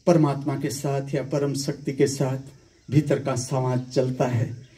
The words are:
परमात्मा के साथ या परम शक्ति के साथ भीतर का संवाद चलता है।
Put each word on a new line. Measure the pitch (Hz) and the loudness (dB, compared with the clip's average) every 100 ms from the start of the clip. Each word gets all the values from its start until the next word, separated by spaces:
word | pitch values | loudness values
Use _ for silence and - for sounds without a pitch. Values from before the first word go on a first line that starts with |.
| - | 4
परमात्मा | 165 151 143 143 135 | 6 4 2 -4 -4
के | 143 | -4
साथ | - 147 139 135 | -4 -4 -4 -2
या | 139 | -4
परम | 127 147 139 135 | -2 -2 0 -2
शक्ति | - 151 - | -4 -4 -4
के | 135 139 | 2 2
साथ | - 131 131 - - _ _ - | 2 -2 -2 -8 -18 _ _ 0
भीतर | 139 143 139 | 2 4 2
का | 135 127 | 0 -4
संवाद | - 135 127 127 127 | -2 0 0 0 0
चलता | - 127 127 131 | 0 0 0 0
है। | 120 110 - - | 0 -2 -4 -14